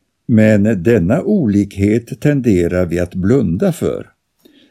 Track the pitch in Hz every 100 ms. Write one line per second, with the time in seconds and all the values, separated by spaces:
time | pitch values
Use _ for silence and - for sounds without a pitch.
0 | _ _ - 110 107 104 104 98 82 117
1 | 85 151 190 208 113 101 101 95 101 120
2 | 117 - 147 143 120 90 85 90 87 87
3 | 87 95 92 135 98 85 196 160 85 50
4 | - _ _ _ _ _ _